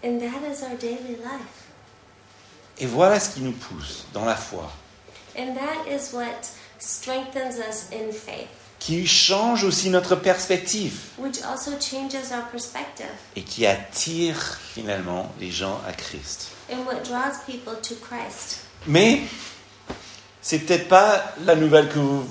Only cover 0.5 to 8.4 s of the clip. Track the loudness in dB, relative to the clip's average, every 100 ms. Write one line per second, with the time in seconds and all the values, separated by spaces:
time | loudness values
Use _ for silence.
0.5 | -8 -8 -6 -6 -6 -8 -10 -10 -10 -12
1.5 | -18 -20 -20 -20 -20 -20 -20 -20 -20 -20
2.5 | -20 -20 -8 -4 4 6 6 2 -4 -4
3.5 | -6 -10 -12 -12 -14 -12 -4 -2 -2 -4
4.5 | -10 -12 -14 -20 -20 -20 -20 -18 -10 -8
5.5 | -6 -6 -6 -6 -6 -6 -8 -8 -8 -12
6.5 | -14 -20 -14 -6 -6 -4 -6 -4 -6 -6
7.5 | -6 -6 -8 -8 -8 -8 -8 -10 -12